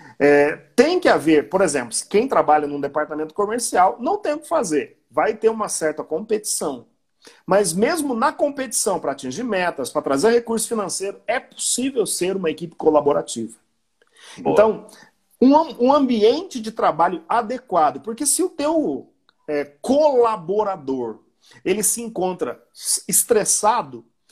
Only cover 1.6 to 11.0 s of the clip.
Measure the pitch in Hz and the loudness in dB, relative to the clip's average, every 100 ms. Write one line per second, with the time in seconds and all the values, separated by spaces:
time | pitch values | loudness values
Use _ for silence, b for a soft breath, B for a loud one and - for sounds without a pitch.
1.6 | 185 139 120 - - 202 262 180 151 151 | 0 0 -4 -8 -2 0 2 2 4 2
2.6 | 143 143 139 151 151 151 156 - 208 233 | 2 -4 -4 -4 -4 -6 -6 -4 -4 -4
3.6 | - - 185 - 254 403 311 302 - 330 | -2 2 2 2 -4 -4 -4 -6 -4 -4
4.6 | 196 147 110 _ _ 131 185 220 220 220 | -2 -2 -4 _ _ -2 -2 0 -2 0
5.6 | 190 - 156 151 - 160 214 214 - - | -4 -4 -4 -4 -6 -8 -4 -4 -4 -4
6.6 | 160 123 - _ _ _ b b - 190 | -4 -6 -14 _ _ _ b b 0 2
7.6 | 196 170 247 339 285 226 285 302 302 277 | 2 0 0 0 -2 -2 -2 0 -2 -2
8.6 | 262 - 220 175 151 135 127 139 240 190 | -6 -4 -2 -2 -4 -6 -8 -8 -4 -2
9.6 | 175 165 127 151 - 139 208 240 233 226 | -2 -4 -6 -4 -2 2 2 2 0 -4
10.6 | - 226 185 - | -4 -4 -4 -6